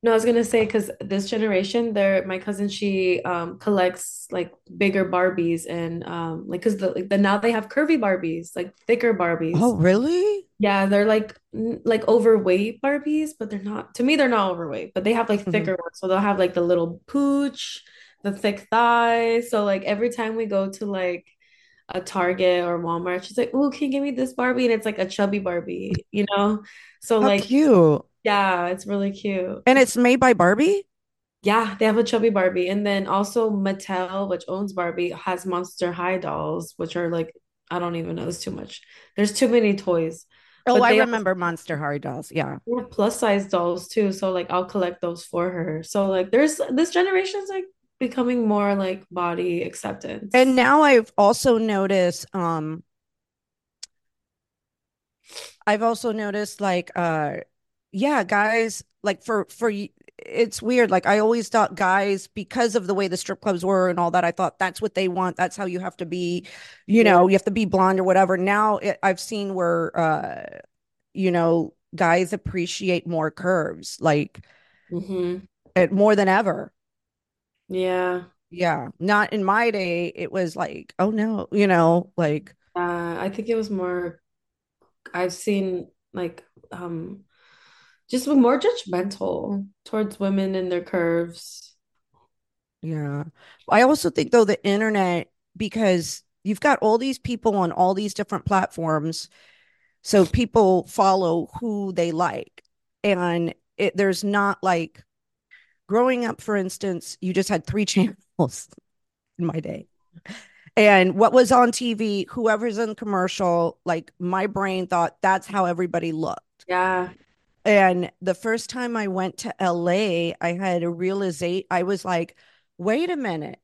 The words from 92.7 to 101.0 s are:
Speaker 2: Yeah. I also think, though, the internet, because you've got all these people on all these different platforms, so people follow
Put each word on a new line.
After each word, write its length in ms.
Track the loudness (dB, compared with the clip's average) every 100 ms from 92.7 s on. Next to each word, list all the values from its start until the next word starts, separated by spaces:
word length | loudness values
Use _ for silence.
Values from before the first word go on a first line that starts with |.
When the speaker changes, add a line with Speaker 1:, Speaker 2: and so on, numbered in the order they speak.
| _
Speaker 2:
Yeah. 420 | -8 -6 -4 -6 -8 _ -20 _ 2
I 140 | 6
also 280 | 6 4 0
think, 200 | -2 2
though, 140 | 4
the 200 | 4 2
internet, 680 | 0 0 2 2 0 0 -4 _ _ -8
because 640 | -6 0 2 2 0 -12 _ _
you've 160 | -6 0
got 180 | 2 4
all 180 | 4 2
these 200 | 0 -6
people 380 | -6 -2 0 2
on 160 | 0
all 220 | 2 2
these 200 | 2 -4
different 300 | -6 -6 -6
platforms, 840 | 0 0 0 -4 -2 0 -2 -8 -12 _ _ _ _ _ _ _
so 200 | 0 4
people 640 | 4 2 2 4 6 4 0
follow 640 | 2